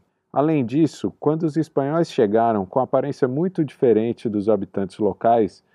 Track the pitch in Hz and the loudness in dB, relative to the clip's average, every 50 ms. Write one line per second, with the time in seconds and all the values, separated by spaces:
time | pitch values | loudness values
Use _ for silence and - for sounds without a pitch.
0 | _ _ _ _ _ _ - 131 143 160 160 147 123 104 127 156 165 139 - - | _ _ _ _ _ _ -2 0 0 2 0 0 -2 -2 0 0 0 0 0 -4
1 | - 95 - _ - 147 156 160 170 156 143 160 147 - _ 147 135 139 156 170 | -8 -8 -8 _ -2 -2 0 0 -2 -2 -2 -2 -4 -2 _ -4 -2 0 0 -2
2 | 165 - - - 117 101 107 113 113 117 110 104 95 90 - 135 123 - - 135 | -2 -2 0 0 0 2 2 2 2 2 2 0 -2 -2 -2 -2 -2 0 0 -2
3 | 131 143 135 - 143 123 127 147 175 190 185 - 156 131 - - - 120 107 107 | -2 -2 -2 -2 -2 -2 0 -2 -4 -2 -2 -4 -4 -4 -2 0 2 4 4 4
4 | 110 120 110 - - 117 104 104 95 110 107 98 98 95 - 98 98 90 - - | 2 0 -2 -4 -4 -4 -2 -2 0 0 0 0 -2 -4 -6 -6 -6 -6 -4 -2
5 | 110 98 90 - - 113 117 117 107 90 - - _ _ | -2 -2 -2 0 2 2 4 4 2 0 -4 -10 _ _